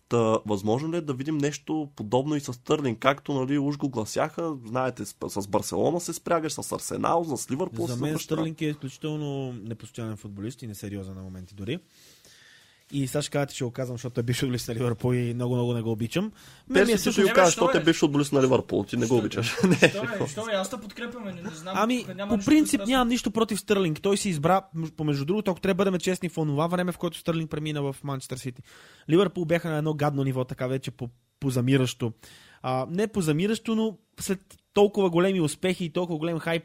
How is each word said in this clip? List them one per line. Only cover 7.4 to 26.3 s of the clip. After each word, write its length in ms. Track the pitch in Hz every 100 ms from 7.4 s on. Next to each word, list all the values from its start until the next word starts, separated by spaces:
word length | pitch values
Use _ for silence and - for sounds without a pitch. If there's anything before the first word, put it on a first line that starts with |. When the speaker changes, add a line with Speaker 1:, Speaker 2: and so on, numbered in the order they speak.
| -
Speaker 1:
Ливърпул 360 | 131 180 113 117
Speaker 2:
За 80 |
Speaker 1:
се 60 | 120
Speaker 2:
мен 120 | 143
Speaker 1:
връща. 120 | 156 -
Speaker 2:
Стърлинг 340 | 156 160 156
е 60 | 151
изключително 880 | 147 131 - 156 151 147 139 131
непостоянен 600 | 120 107 117 110 - 113 107
футболист 460 | 107 101 107 139
и 40 | 117
несериозен 480 | 101 101 101 95
на 80 | 95
моменти 320 | 95 92 90
дори. 240 | 101 98 175 _ _ - _ - - - - _ _ _
И 140 | 143 131
сега 140 | 147
ще 80 | 143
кажете, 240 | 147 139
че 100 | -
го 60 | 123
казвам, 240 | 127 127
защото 260 | 123 123 123
е 20 |
бивш 180 | 117 120
футболист 280 | 139 123 -
на 60 |
Ливърпул 400 | 117 123 113 123
и 200 | 123 120
много-много 400 | 120 123 123 120
не 80 | 120
го 80 | 113
обичам. 340 | 110 117 170
Мен 80 | 214 - - - -
ми 60 |
е 0 | 185
Speaker 1:
Перси, 160 | 220
ти 60 | 208
Speaker 2:
всъщност 160 | 247 214
Speaker 1:
ще 20 |
го 100 | 196
кажеш, 60 | 226 180
Speaker 3:
Е, 100 | -
бе, 60 |
Speaker 1:
защото 60 | 175
е 40 |
Speaker 3:
що 80 | 165
е? 40 |
Speaker 1:
бивш 140 | 156 160
футболист 340 | 156 143 143
на 100 | 139
Ливърпул, 420 | 131 117 - 98
ти 120 | 101 120
не 40 |
го 60 | 117
Speaker 3:
Що 80 |
е? 40 | 123
Speaker 1:
обичаш. 380 | 104 101 117 -
<laughs> 40 |
Не. 120 | 190 165
Speaker 3:
Що 240 | 170 202
е? 220 | 226 208 -
Що 120 | 208
е? 120 | 226
Аз 160 | 302 190
те 60 | 233
подкрепяме, 540 | 202 226 240 240 202
не, 100 | 175
не 80 | 180
знам, 240 | 160 175 190
Speaker 2:
Ами, 240 | 220 247
Speaker 3:
тук 140 | 190
няма 140 | 180 202
Speaker 2:
по 80 | 220
Speaker 3:
нищо 100 | 196
Speaker 2:
принцип 160 | 311
Speaker 3:
пристрастно. 260 | 302 277 202
Speaker 2:
нямам 180 | 262 240
нищо 220 | 240 226
против 300 | 220 - 196
Стърлинг. 400 | - 202 180 151
Той 160 | 196 196
си 120 | 208
избра, 320 | 156 160 190 190
м-, 140 | 160 160 -
помежду 280 | 151 139
другото, 260 | 143 208 202
ако 100 | 170
трябва 140 | 190
да 100 | 185
бъдем 160 | 196 180
честни, 280 | - 180
в 100 | 170